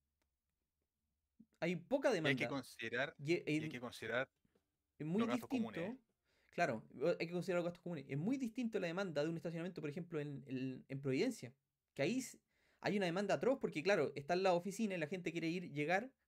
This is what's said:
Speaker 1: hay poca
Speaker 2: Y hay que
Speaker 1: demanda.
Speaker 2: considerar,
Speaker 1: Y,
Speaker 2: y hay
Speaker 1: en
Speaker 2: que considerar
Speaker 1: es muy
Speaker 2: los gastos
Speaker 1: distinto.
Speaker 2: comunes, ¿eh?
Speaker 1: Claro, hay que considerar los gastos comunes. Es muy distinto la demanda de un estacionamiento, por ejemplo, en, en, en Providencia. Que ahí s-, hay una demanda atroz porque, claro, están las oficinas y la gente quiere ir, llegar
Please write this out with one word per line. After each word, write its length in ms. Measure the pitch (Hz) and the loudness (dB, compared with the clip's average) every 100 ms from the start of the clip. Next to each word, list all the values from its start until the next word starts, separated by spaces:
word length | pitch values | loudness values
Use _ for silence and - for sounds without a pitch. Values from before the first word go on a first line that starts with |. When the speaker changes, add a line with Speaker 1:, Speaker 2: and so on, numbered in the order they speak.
| _ _ _ _ _ _ _ _ _ _ _ _ _ - - - | _ _ _ _ _ _ _ _ _ _ _ _ _ -20 -20 -4
Speaker 1:
hay 160 | 170 175 | 0 0
poca 320 | - 277 285 | 0 2 4
Speaker 2:
Y 80 | 185 | 4
hay 60 | |
que 60 | 147 | 4
Speaker 1:
demanda. 200 | 131 - | 4 2
Speaker 2:
considerar, 680 | 139 - - 113 120 143 - | -2 -6 -6 -2 0 -2 -2
Speaker 1:
Y, 140 | 143 | 0
Speaker 2:
y 100 | 175 - | 0 2
hay 100 | 156 | -2
Speaker 1:
en 140 | 156 | -2
Speaker 2:
que 100 | 123 | -6
considerar 480 | 120 - 113 120 135 _ _ _ _ _ _ - | -8 -8 -2 0 -2 _ _ _ _ _ _ -8
Speaker 1:
es 80 | 151 | -2
muy 140 | 196 | 0
Speaker 2:
los 80 | 233 | 2
gastos 200 | 247 - | 0 0
Speaker 1:
distinto. 240 | 262 220 | -2 -2
Speaker 2:
comunes, 220 | 180 185 | -4 -4
¿eh? 40 | 262 _ _ _ _ _ | -6 _ _ _ _ _
Speaker 1:
Claro, 340 | - 165 110 - 120 156 - | 0 0 0 -6 -2 0 0
hay 80 | 170 | -2
que 60 | |
considerar 280 | 175 180 175 | -4 0 0
los 40 | |
gastos 180 | 170 175 | 0 -4
comunes. 220 | 175 156 139 | -8 -8 -6
Es 120 | 143 | -2
muy 180 | 190 269 | 0 0
distinto 420 | 233 - 233 196 | -2 -4 -2 -2
la 80 | 175 | -2
demanda 380 | 175 196 143 | -2 -2 0
de 60 | 160 | 0
un 60 | 165 | 0
estacionamiento, 440 | 175 165 180 175 | -4 -4 -6 -6
por 80 | 151 | -6
ejemplo, 320 | 147 175 151 | -6 -6 -4
en, 240 | 147 139 - | -4 -8 -6
en, 380 | 131 131 127 - | -4 -2 -6 -8
en 140 | 139 | -4
Providencia. 540 | 139 131 254 - 120 - _ _ _ | 0 2 2 -2 -10 -16 _ _ _
Que 80 | - | -2
ahí 160 | 151 254 | 0 0
s-, 200 | - - _ _ _ _ | -4 -10 _ _ _ _
hay 160 | 151 202 | 0 2
una 80 | 175 | 2
demanda 280 | 175 202 | 2 2
atroz 240 | 170 214 269 | 2 4 2
porque, 220 | 190 156 | 0 0
claro, 300 | 180 196 131 | 4 4 4
están 280 | 147 143 180 | 0 0 2
las 100 | 190 | 4
oficinas 460 | 175 196 185 214 185 | 4 2 -2 0 0
y 20 | |
la 60 | 147 | -2
gente 260 | 185 175 | -4 -4
quiere 160 | 165 165 | -2 0
ir, 240 | 180 170 | 0 -2
llegar 400 | 143 147 185 254 - | 0 2 2 0 -10